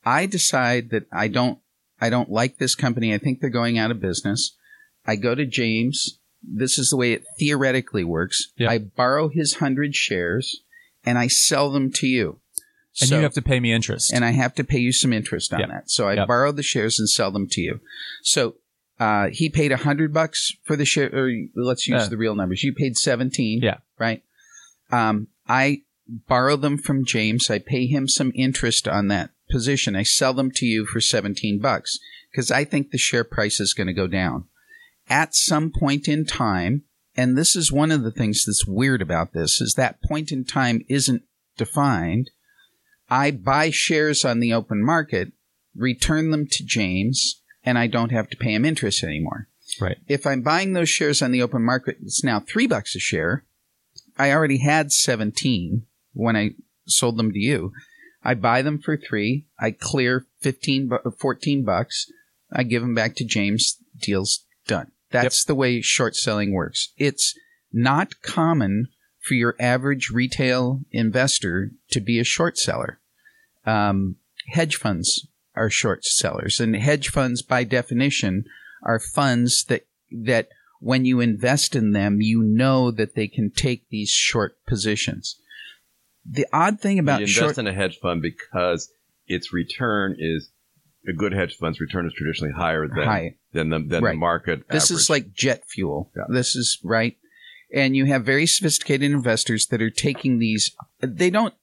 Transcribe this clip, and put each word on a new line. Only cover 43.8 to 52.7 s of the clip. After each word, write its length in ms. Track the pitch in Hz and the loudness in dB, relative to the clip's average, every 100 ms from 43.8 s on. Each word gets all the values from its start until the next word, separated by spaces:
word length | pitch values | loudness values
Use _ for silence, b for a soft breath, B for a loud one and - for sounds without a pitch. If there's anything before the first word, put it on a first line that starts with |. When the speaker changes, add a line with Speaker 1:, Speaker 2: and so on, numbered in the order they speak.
| - 160 151 143 | 0 2 2 2
Speaker 1:
on 160 | 135 117 | 0 2
the 120 | 120 | 2
open 300 | 113 - 104 | 0 0 0
market, 480 | 117 165 151 98 95 _ _ _ _ - | 2 0 0 -4 -4 _ _ _ _ -4
return 540 | 127 123 - 156 160 | -2 0 0 0 0
them 160 | 151 147 | 0 -2
to 140 | - | -4
James, 800 | - 113 95 92 107 131 - - _ b | -2 -2 0 0 0 0 -2 -4 _ b
and 160 | - 120 | -2 0
I 80 | 117 | 0
don't 260 | 117 117 | 0 0
have 160 | 117 107 | -2 -4
to 60 | - | -4
pay 180 | 120 | -2
him 100 | 107 | 2
interest 400 | 147 156 107 - | 2 0 -2 -2
anymore. 440 | 85 76 78 - - _ B B | -4 -4 -4 -6 -12 _ B B
Speaker 2:
Right. 160 | 92 - - | -4 -4 -4
Speaker 1:
If 180 | 139 143 | -2 0
I'm 160 | 135 | -2
buying 300 | 127 170 190 | 0 0 0
those 160 | 180 160 | 0 0
shares 340 | - 151 139 | 2 0 2
on 100 | 127 | 2
the 100 | 127 | 2
open 200 | 120 127 | 0 0
market, 320 | 117 127 - - | 0 0 -2 -8
it's 220 | 101 - | -6 -2
now 160 | 139 107 | 0 -2
three 260 | - 214 | -2 0
bucks 280 | 247 | 2